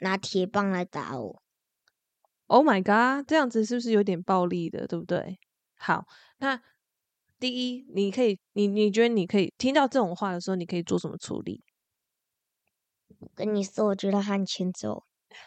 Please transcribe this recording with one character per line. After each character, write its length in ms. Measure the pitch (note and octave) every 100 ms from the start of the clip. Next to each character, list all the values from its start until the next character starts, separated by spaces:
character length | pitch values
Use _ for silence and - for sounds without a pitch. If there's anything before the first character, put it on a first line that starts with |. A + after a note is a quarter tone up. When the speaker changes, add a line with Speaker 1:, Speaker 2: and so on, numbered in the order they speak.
Speaker 1:
拿 160 | F#3+ G3
铁 280 | - F#3+ F3+
棒 240 | G3+ G3
来 140 | F#3
打 320 | F3+ D3+ G2 B2+
我。” 220 | G#2+ - _ _ _ _ _ _ _ _ _ _ -
Speaker 2:
Oh 180 | A#3+ D#4
my 160 | G3
god， 440 | F#3+ G#3+ B3 C#4 C#4
这 80 | D#4
样 120 | B3+
子 160 | A3+
是 120 | G#3+ A#3+
不 40 |
是 120 | A#3
有 100 | G#3+
点 180 | G3+ F3
暴 220 | F#3 F#3 F3
力 220 | F3+ E3
的， 180 | - -
对 100 | E3+
不 60 | E3+
对？ 320 | F3 - F#3 _ _ _ -
好， 280 | - E3 - - _ -
那 220 | C#4 B3 _ _ _ _ _ _ _ -
第 100 | B3+ B3 B3
一， 160 | B3 -
你 160 | F#3+ G3
可 140 | A3+
以， 140 | A#3+ F#3+ _
你， 120 | G3+ G3+
你 240 | G3+ G#3+
觉 120 | G#3+
得 60 | A#3
你 180 | A3+ F3
可 120 | G3+
以， 140 | F3+ -
听 160 | B3+
到 140 | D4 C4+
这 100 | C4+
种 140 | F#3 F3
话 160 | G3+
的 80 | F3
时 100 | F#3
候， 60 | F#3+
你 100 | E3+
可 100 | F3
以 60 |
做 160 | E3+ F3+
什 100 | D#3
么 80 | -
处 240 | - -
理？ 200 | - - _ _ _ _ _ _ _ _ _ _ _ _ _ _ _ - -
Speaker 1:
跟 200 | - G#3+
你 80 | G#3
说， 220 | G3 - G#3+
我 60 |
觉 140 | G3 G3
得 20 | G3+
他 100 | G3+
很 100 | G3 F#3
欠 240 | - F#3
揍。 320 | - G#2+ - _ _ _ -